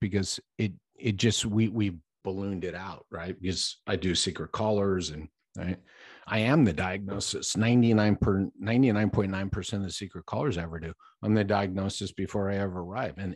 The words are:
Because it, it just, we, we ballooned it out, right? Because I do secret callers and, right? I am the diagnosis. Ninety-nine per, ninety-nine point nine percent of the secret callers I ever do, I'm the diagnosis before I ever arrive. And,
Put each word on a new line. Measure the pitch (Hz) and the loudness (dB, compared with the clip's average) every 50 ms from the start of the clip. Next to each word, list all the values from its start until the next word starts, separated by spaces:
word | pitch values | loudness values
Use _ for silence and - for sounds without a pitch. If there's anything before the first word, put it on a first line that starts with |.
Because | - 95 98 98 92 - - - _ _ _ | -4 0 0 0 0 -2 -4 -8 _ _ _
it, | - 110 98 - - _ _ _ | -4 -2 -2 -4 -8 _ _ _
it | - - 113 101 | -4 -2 -2 0
just, | 95 117 113 - - - | 4 4 2 4 2 0
we, | 110 104 110 110 104 | 2 2 2 2 2
we | 107 113 104 98 85 80 _ _ _ _ | 2 0 0 0 -2 -6 _ _ _ _
ballooned | - 95 95 98 98 101 95 87 90 | -8 -6 -4 -4 -4 -4 -4 -4 -6
it | 87 82 | -6 -8
out, | 90 95 95 82 - - - | -8 -10 -10 -12 -14 -16 -12
right? | - 85 85 92 90 - | -10 -8 -8 -8 -8 -4
Because | 90 92 87 - - - - _ - 104 | -4 -2 -2 -2 -4 -6 -6 _ -4 -4
I | 101 | -2
do | 85 92 92 85 | 0 0 0 2
secret | - - 95 82 - 78 - | 2 0 -2 -2 -6 -8 -6
callers | - - 107 107 107 101 98 98 95 92 85 78 | -4 -2 0 2 2 4 4 2 2 0 0 -4
and, | 76 76 78 - _ _ _ _ - | -6 -10 -12 -14 _ _ _ _ -10
right? | - 87 90 90 - _ _ - - - - - - - - | -6 -4 -4 -4 -6 _ _ -20 -20 -20 -20 -20 -18 -8 -2
I | 110 110 | 0 2
am | 110 123 147 170 131 | 4 4 6 6 6
the | 95 78 | 4 4
diagnosis. | - 95 92 95 101 98 98 101 101 - - - - - - - | 2 -2 -2 -4 -4 -6 -6 -6 -4 -4 -4 -6 -4 -4 -4 0
Ninety-nine | 104 110 117 120 123 117 117 110 107 104 107 101 | 2 4 4 6 6 6 6 6 6 6 4 4
per, | - - 110 98 95 98 - _ | 4 2 2 2 2 0 -2 _
ninety-nine | - 98 107 117 127 135 123 104 104 107 98 | -6 -4 0 4 4 4 4 4 4 2 2
point | - 117 101 95 | 2 2 0 0
nine | 95 95 98 92 | -2 -4 -2 -2
percent | - 98 90 - - 101 | -4 -4 -4 -4 -4 -4
of | 98 90 | -4 -4
the | |
secret | - - 101 92 - 87 - | -6 -8 -10 -10 -12 -14 -10
callers | - - 117 147 143 - 85 | -6 -4 -2 -2 0 -2 -2
I | |
ever | 85 82 82 82 | -4 -4 -6 -8
do, | 80 82 - _ _ - _ - - | -8 -10 -12 _ _ -20 _ -6 0
I'm | 107 110 | 2 4
the | 107 | 4
diagnosis | 101 98 104 101 101 92 92 98 95 98 - - 101 95 | 4 4 2 2 2 0 -2 -2 -2 -2 -4 -4 -8 -8
before | - - 95 - - 104 98 98 | -4 -6 -6 -4 -2 -2 -2 0
I | 101 98 | 0 0
ever | 101 95 90 90 | -2 -2 -4 -6
arrive. | 87 90 101 123 127 90 71 | -8 -6 -6 -6 -6 -6 -6
And, | 85 98 90 82 | -6 -8 -8 -6